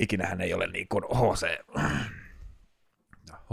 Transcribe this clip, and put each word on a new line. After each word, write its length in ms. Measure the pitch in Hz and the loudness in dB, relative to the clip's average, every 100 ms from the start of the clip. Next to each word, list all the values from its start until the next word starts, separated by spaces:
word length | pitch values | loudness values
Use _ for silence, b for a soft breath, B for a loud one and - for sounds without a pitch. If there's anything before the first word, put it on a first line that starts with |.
ikinähän 400 | 107 104 90 90 | 0 2 0 0
ei 140 | 90 | 0
ole 120 | 90 85 | 0 0
niin 220 | 90 92 | -4 -2
kuin 160 | 101 | -2
H 300 | - 123 117 | 2 4 4
C, 120 | - 85 | 4 0
<clears throat> 80 | 80 - - 73 B B B B B B B - _ _ _ _ - - - | -2 -4 0 0 B B B B B B B -20 _ _ _ _ -20 -18 -16
H 20 | - | -2